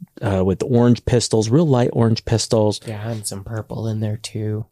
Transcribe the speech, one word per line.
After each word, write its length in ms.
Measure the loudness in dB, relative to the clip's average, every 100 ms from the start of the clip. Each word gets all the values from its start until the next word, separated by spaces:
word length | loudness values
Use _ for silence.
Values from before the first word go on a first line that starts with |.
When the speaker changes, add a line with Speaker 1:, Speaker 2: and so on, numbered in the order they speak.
| -20 -8
Speaker 1:
uh, 240 | -2 0
with 180 | 0 0
orange 420 | 2 4 4 2
pistils, 440 | 2 0 2 0 2
real 160 | 2 4
light 240 | 2 2
orange 320 | 2 2 0
pistils. 560 | 0 -2 2 2 2 0 -8
Speaker 2:
Yeah, 220 | -8 -8
and 160 | -8 -8
some 160 | -10
purple 420 | -8 -10 -8 -6 -6
in 120 | -4
there 160 | -4 -6
too. 500 | -8 -8 -6 -6 -8